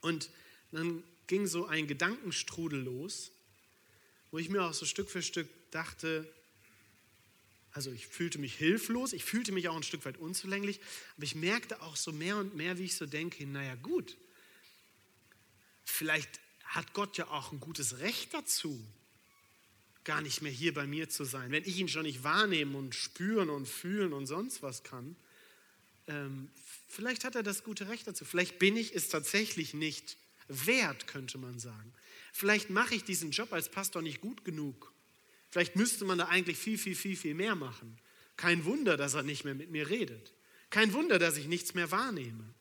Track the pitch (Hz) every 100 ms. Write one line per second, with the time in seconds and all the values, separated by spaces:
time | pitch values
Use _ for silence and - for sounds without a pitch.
0 | 160 165 - - - - _ 160 170 165
1 | - - - 185 196 165 190 156 151 139
2 | 170 240 220 147 - - 165 143 127 127
3 | 170 - - - _ _ _ _ _ _
4 | _ _ _ 160 165 196 175 156 156 -
5 | 190 185 165 - 151 - - 160 160 -
6 | 160 160 156 - _ _ - - - _
7 | _ _ _ _ _ _ _ - 135 120
8 | - - 170 160 139 110 156 220 - 233
9 | 262 - - 220 220 190 175 165 143 156
10 | 139 127 160 190 190 196 202 196 - -
11 | - - 147 156 170 226 - 214 160 143
12 | - 151 165 208 196 180 170 180 180 -
13 | 151 147 170 - 139 139 139 123 151 339
14 | - - - - - - - - _ _
15 | _ _ _ - _ _ _ _ - -
16 | 156 156 143 - - _ - 165 165 -
17 | 202 - 160 151 - 147 147 160 127 123
18 | 180 240 - 311 302 - 160 131 107 104
19 | _ _ _ _ _ _ _ _ _ _
20 | - 151 151 123 151 123 165 147 139 151
21 | 156 - 139 135 123 147 196 180 175 143
22 | 160 127 139 170 214 170 143 139 135 117
23 | - - 185 220 175 143 131 - 175 202
24 | 190 143 135 156 247 - 139 120 - 127
25 | 127 175 - - - - _ _ _ _
26 | - 151 139 135 135 - - - - -
27 | 226 247 - 240 208 196 - 208 196 226
28 | - 190 147 175 180 - 190 220 226 -
29 | - 160 - 202 214 - 156 147 156 143
30 | - - - _ - 139 147 254 190 127
31 | - 143 131 - 127 123 120 110 107 -
32 | - - - - 202 208 208 196 240 226
33 | - 175 160 143 226 175 160 - 190 175
34 | 160 139 208 254 - 156 147 127 - _
35 | _ _ _ - _ 175 175 190 233 233
36 | 196 180 180 180 175 - - 214 196 175
37 | 196 185 156 156 208 190 131 113 117 113
38 | _ - - - 175 170 156 277 247 151
39 | 139 147 139 143 147 131 165 156 147 214
40 | 170 113 - - _ - - 202 220 214
41 | 330 190 165 151 143 170 - 180 165 185
42 | 262 185 123 113 110 -